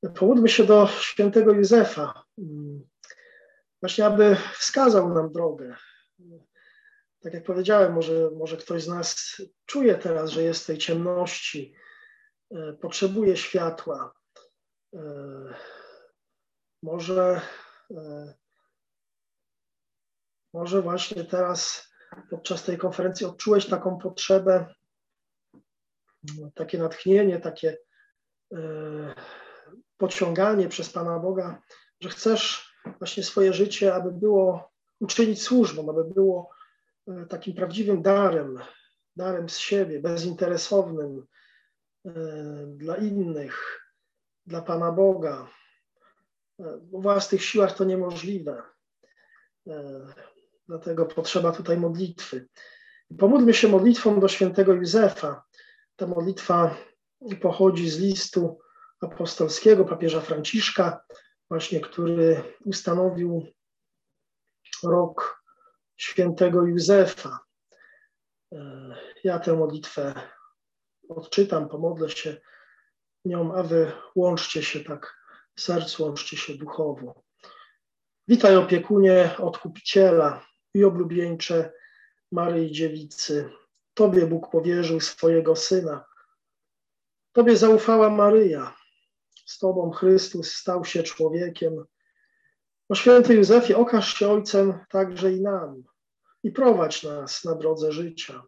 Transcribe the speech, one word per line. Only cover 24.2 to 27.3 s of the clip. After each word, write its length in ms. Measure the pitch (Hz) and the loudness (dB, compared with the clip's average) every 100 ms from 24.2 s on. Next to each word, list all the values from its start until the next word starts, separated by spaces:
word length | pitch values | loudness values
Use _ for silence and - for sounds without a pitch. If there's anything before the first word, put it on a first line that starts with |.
| - 190 190 185 170 _ _ _ _ _ _ _ _ _ _ _ _ _ _ _ 147 151 151 - | 0 2 4 0 0 _ _ _ _ _ _ _ _ _ _ _ _ _ _ _ -18 -16 -18 -12
takie 220 | 160 170 | -8 -6
natchnienie, 600 | 165 - 185 196 202 | -6 -4 2 4 4